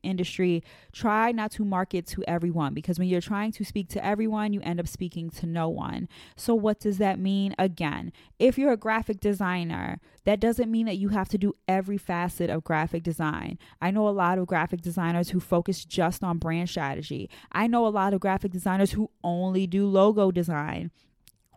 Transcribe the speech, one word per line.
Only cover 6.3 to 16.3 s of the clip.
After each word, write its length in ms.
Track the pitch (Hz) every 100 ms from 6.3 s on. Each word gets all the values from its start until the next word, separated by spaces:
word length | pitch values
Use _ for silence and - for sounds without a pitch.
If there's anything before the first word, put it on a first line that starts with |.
| -
So 180 | -
what 260 | 226 214 214
does 200 | 214 190
that 180 | 202 185
mean? 380 | 190 196 196 -
Again, 540 | 190 165 156 - - - - -
if 220 | 247 254
you're 140 | 277
a 40 | 226
graphic 420 | 214 220 226 202
designer, 800 | 208 196 190 180 170 90 - - - _ -
that 140 | 202
doesn't 300 | 226 226 226
mean 160 | 226 226
that 120 | 190
you 120 | 202
have 200 | 208 190
to 100 | 208
do 160 | 202 - -
every 300 | 190 190 202
facet 540 | - 175 180 - 175
of 120 | 160 -
graphic 360 | 156 160 170
design. 560 | 165 160 156 151 - 175 - -
I 80 | 175
know 180 | 208 208
a 40 |
lot 260 | 202 175 185
of 80 | 180
graphic 360 | 175 170 175
designers 500 | 170 170 165 170 175
who 80 | 180
focus 440 | - 175 175 185 -
just 380 | - 170 180
on 140 | 185